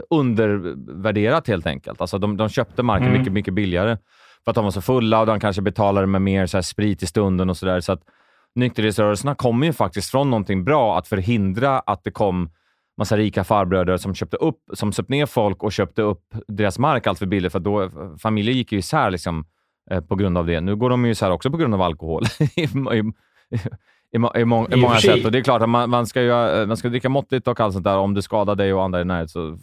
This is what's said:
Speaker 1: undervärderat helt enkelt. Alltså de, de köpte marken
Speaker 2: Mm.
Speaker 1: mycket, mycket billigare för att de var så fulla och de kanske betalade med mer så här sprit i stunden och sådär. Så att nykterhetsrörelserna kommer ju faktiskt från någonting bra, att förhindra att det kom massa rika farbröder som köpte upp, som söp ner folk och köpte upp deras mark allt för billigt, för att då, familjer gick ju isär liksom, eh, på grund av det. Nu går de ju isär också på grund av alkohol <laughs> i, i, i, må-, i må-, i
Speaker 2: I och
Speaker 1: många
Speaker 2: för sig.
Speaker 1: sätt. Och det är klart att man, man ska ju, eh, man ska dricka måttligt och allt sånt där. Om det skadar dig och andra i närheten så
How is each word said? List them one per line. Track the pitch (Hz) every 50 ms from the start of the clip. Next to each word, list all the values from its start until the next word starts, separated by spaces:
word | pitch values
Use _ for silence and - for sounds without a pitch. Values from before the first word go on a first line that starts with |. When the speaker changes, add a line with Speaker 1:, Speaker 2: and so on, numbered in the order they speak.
| - -
Speaker 1:
undervärderat | 170 156 135 123 110 110 110 104 104 101 87 87 64 69 62 57 69 90 95 110 101 104 104 117 147 165 -
helt | 120 104 87 80
enkelt. | 82 71 67 - - - -
Alltså | 90 90 -
de, | 95 98 104 104
de | 95 110 104
köpte | - 135 123 - - - 123
marken | 120 104 95 -
Speaker 2:
Mm. | 98 104 127
Speaker 1:
mycket, | 131 104 95
mycket | 104 101 98 92
billigare | 107 101 90 87 87 98 113 117 104 - _ _ _ - - - _ _
för | 117
att | 113
de | 120 104
var | 98
så | 92 98
fulla | - - 131 127 113 110 113 110
och | 110
de | 110 110 101
kanske | 110 104 90 104
betalade | 92 104 - - 104 101 98 98 95
med | 95 98 95
mer | 98 98 95 98 92
så | 85 -
här | 95
sprit | 87 - - - 104 104 95 - 95
i |
stunden | - - 110 101 95 92 90 92 92
och | 90
sådär. | - 95 92 92 90
Så | - -
att | 95 82 - _ _ _ _ _ _ _ _ _ _
nykterhetsrörelserna | 120 123 120 - - 107 107 98 113 107 104 104 95 - 139 143
kommer | - - 120 113 120 147
ju | 165 -
faktiskt | - 107 90 - 101 - -
från | - 135 143 139
någonting | 120 107 92 - 98 95 87
bra, | 131 151 147 120 104 87
att | 90 -
förhindra | - 107 95 90 110 120 107 98 95 92 113 131 139 131 131
att | - - 101 - _
det | 107
kom | - - 110 98 90 90 87 80 - _ _ _ _ _ _ _ _
massa | - 104 - 110
rika | 104 107 101 - 104 92
farbröder | - 110 101 95 87 95 92 92 90 92
som | 87 - 98 90
köpte | - - - -
upp, | - 151 160 - - _ - -
som | - 104 104
söp | 95 - 92 -
ner | 135 143 147
folk | - - 123 104 101 92 - -
och | 107
köpte | - - 98 - - 113
upp | 107 104 98 - _ _ - 113 -
deras | - 104 101 107 98 - -
mark | 131 156 143 117 -
allt | 107 92 -
för | 101
billigt, | 92 101 98 90 90
för | - 95
att | 80
då, | 101 104 104 95 92 - 73 90 92 76
familjer | - - 110 107 104 101 117 131
gick | 127 110 -
ju | 107 98
isär | 87 - 156 156 127 101
liksom, | 90 85 - 92 82 80 78 - _ _ _ _ _ _ _ -
eh, | 95 90
på | 80 - 101
grund | 95 101 92 87
av | 90 82
det. | 82 85 78
Nu | 87 98 104
går | 104 123 123
de | 123 123 120
ju | 117
isär | 107 - 107 95
också | 87 - - 131
på | 147
grund | 165 160 120 104
av | 95
alkohol | 92 85 80 - 82 80 80 80 120 113
<laughs> | - - 156 131 -
i, | 175 160
i, | 117 101 139 135 - 120 110 107 110 - - _ _ _ _ _ _ 120 113 - - - - _ _ _ _ _ _
i, | -
må-, | 113 117 - -
i | 120 117
må-, | 117 117 113 113
i | -
Speaker 2:
I | -
och | 127
Speaker 1:
många | 123 120 120
Speaker 2:
för | 110
sig. | - 123 107
Speaker 1:
sätt. | 98 -
Och | 110
det | 113 131
är | 117
klart | 135 123 110
att | 113 117
man, | 120 120 120 120
man | 123 120 117
ska | 107 - 127
ju, | 123 120
eh, | 120 120 117 92 76 110 107
man | 101 113
ska | - - 120
dricka | 120 127 - 131
måttligt | 135 139 - - 135 131 -
och | 123 117 -
allt | 113 104 95
sånt | 98 85
där. | 101 98
Om | 98 98 101 101
det | 101
skadar | - - 117 107 101 101 101
dig | 95 101 98 95
och | 92 95
andra | 92 90 87
i | 87
närheten | 90 90 85 82 78
så | - 90 80 78 82 90